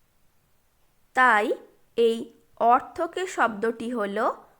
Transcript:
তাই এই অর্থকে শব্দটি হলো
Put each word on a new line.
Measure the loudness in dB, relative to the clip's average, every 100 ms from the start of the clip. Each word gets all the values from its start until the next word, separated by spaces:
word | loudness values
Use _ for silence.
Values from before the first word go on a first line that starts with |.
| _ _ _ _ _ _ _ _ _ _ _
তাই | 2 4 4 2 -4 -10 _ _ 0
এই | 0 0 -8 _ _ -2
অর্থকে | 2 2 2 -8 -6 -6 -8
শব্দটি | -2 -2 -2 -6 -6 -8
হলো | -6 -4 -2 -4 -4 -14 _